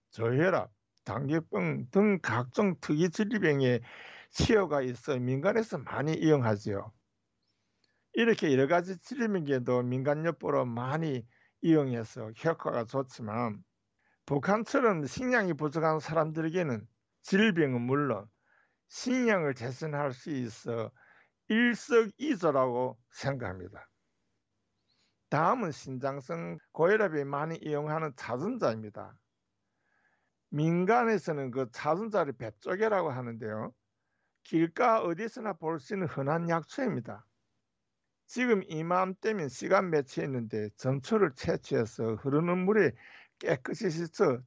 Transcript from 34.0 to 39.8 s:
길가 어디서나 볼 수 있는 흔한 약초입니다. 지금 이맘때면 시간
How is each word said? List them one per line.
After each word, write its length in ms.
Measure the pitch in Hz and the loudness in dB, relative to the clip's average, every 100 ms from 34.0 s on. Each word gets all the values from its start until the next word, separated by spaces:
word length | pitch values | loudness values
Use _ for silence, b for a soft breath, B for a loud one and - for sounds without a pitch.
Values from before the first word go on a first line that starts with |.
| _ _ _ _ | _ _ _ _
길가 580 | - 165 165 190 247 226 | -2 2 2 2 2 4
어디서나 500 | 175 165 226 262 220 | 2 -4 -6 -8 -8
볼 260 | 170 160 160 | -6 -6 -6
수 140 | - | -6
있는 140 | 202 170 | -4 -4
흔한 420 | - 135 165 170 | -2 0 0 0
약초입니다. 760 | 165 - - 254 131 107 104 - _ _ _ _ _ _ _ _ _ _ | -2 -2 -4 -2 -2 -6 -12 -16 _ _ _ _ _ _ _ _ _ _
지금 340 | 233 247 208 | -2 2 2
이맘때면 840 | 156 156 165 180 190 185 226 214 143 | 0 -6 0 2 2 -2 -4 -2 -4
시간 400 | - - 190 | -6 2 2